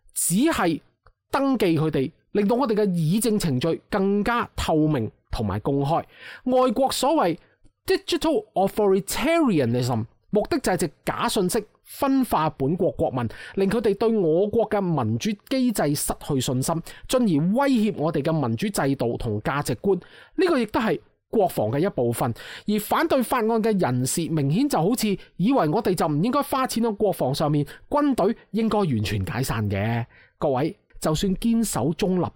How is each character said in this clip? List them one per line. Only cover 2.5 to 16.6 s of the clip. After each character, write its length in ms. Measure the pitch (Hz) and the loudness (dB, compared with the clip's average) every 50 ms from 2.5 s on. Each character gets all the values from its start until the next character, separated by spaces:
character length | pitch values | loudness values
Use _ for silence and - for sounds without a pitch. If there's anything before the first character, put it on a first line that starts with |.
| 240 | 2
我 120 | 240 - | 2 2
哋 80 | 214 220 | 0 0
嘅 100 | 202 214 | 0 0
議 340 | 196 175 170 160 147 185 226 | 0 0 0 2 2 2 2
政 200 | - 240 214 202 | 2 0 0 0
程 200 | - 170 127 127 | 0 0 -2 0
序 220 | - 165 165 - _ - | 0 -2 -2 -4 _ -4
更 340 | - 202 190 196 202 202 202 | -2 0 0 2 0 0 0
加 240 | 247 233 240 202 - - | 0 -2 -2 -4 -6 -8
透 320 | - - - 165 156 156 | -6 -2 0 2 2 2
明 220 | 151 151 127 110 101 - _ _ - | 2 2 0 -2 -4 -8 _ _ -8
同 120 | - - 117 | -6 -4 -2
埋 160 | 101 92 107 | -2 -4 -4
公 220 | - 156 139 139 139 | -2 -2 -2 0 0
開。 200 | 143 170 151 - - - - - - - - - | 0 -2 -2 -4 -6 -14 -20 -20 -20 -14 -8 -2
外 260 | 254 254 254 254 254 | 0 2 4 4 2
國 200 | 208 262 269 - | 2 2 0 0
所 220 | - - 254 269 320 | 0 0 0 2 2
謂 260 | 311 220 175 160 - - _ _ _ _ - _ _ - | 2 2 2 0 -4 -8 _ _ _ _ -20 _ _ -2
digital 580 | - 381 - - - 349 320 - 320 294 214 - - - | 0 0 0 0 -2 -2 0 0 0 0 0 -2 -2 -2
authoritarianism， 1500 | 175 190 190 - - 208 196 190 196 190 - - - 214 302 330 339 311 247 190 151 127 117 120 123 127 123 127 110 120 - _ _ _ _ | 0 0 0 2 2 2 4 4 2 0 -2 -4 -2 0 2 2 4 4 4 4 2 2 2 0 0 0 0 -2 -2 -4 -6 _ _ _ _
目 160 | - 208 - | -2 -2 0
的 120 | - 349 277 | 0 -2 -2
就 120 | - 226 185 | 0 0 0
係 40 | |
藉 140 | 165 185 160 - _ - | 0 -2 -4 -6 _ -8
假 240 | - - - - | -8 -4 -4 -2
信 220 | 233 - 233 180 180 | -2 0 0 0 0
息 160 | - 233 202 - _ _ _ | 0 -2 -6 -8 _ _ _
分 400 | - - - 285 269 269 269 254 | -14 -6 -2 0 2 2 2 2
化 220 | - 220 165 156 156 | 0 0 0 0 0
本 240 | - - 139 131 175 | -2 -2 -2 -2 0
國 160 | 180 190 151 | 0 0 0
國 180 | - - 165 - | 0 0 -2 -2
民， 180 | 117 131 120 107 - - - - - | -2 -2 -4 -6 -8 -10 -16 -8 -4
令 120 | 196 196 | -2 0
佢 140 | 196 208 240 | 0 0 0
哋 140 | 226 220 196 | 0 0 0
對 200 | - 240 226 226 | 0 0 0 2
我 320 | 214 180 156 156 170 202 | 2 2 2 2 2 2
國 220 | 208 220 233 214 214 | 2 2 0 0 0
嘅 100 | 220 202 | 0 0
民 380 | 196 175 165 143 117 107 113 | 0 0 0 0 0 -2 -2
主 140 | 120 - 214 214 - - - | -2 -2 -4 -6 -6 -6 -2
機 220 | 277 262 254 247 | 0 0 0 0
制 240 | 202 - 175 147 147 | 0 0 0 0 0
失 180 | - - - 196 - - | -2 -4 -6 -6 -6 -4
去 160 | - 147 131 | -2 -2 -2
信 220 | 120 - 131 127 | 0 -2 -2 -2